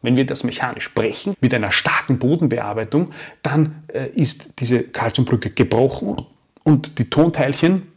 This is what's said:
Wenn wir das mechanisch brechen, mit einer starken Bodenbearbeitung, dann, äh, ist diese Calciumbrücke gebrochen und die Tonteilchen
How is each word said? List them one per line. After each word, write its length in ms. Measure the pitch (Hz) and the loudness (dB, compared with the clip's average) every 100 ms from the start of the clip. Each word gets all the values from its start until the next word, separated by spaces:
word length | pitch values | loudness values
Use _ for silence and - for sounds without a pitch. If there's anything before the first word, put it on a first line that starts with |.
Wenn 120 | 120 123 | 2 2
wir 100 | 131 | 2
das 180 | 135 | -2
mechanisch 480 | 123 - 127 117 - - | -4 -4 -6 -6 -6 -2
brechen, 400 | 113 107 - 190 | -2 -4 -6 0
mit 120 | 127 | 0
einer 180 | 123 104 | 0 0
starken 460 | - - - - 127 | 0 0 -2 0 0
Bodenbearbeitung, 920 | 127 165 156 120 104 104 110 147 175 - - - | 2 2 2 0 -4 -6 -2 -2 -2 -8 -20 -8
dann, 400 | - 143 156 - - | -2 0 0 -2 -8
äh, 140 | - 131 | -6 -4
ist 520 | - 139 - - - | 0 0 -2 -10 -4
diese 220 | 120 123 | 2 2
Calciumbrücke 720 | - - 117 120 123 120 104 | 0 -4 -2 0 2 0 -2
gebrochen 720 | - 117 110 135 - 196 - - _ _ _ | -2 2 4 2 0 -6 -6 -10 _ _ _
und 340 | - 147 156 - | 2 4 2 -4
die 100 | 120 | 0
Tonteilchen 760 | - 170 165 135 135 165 190 - | 4 2 2 -2 2 2 2 -2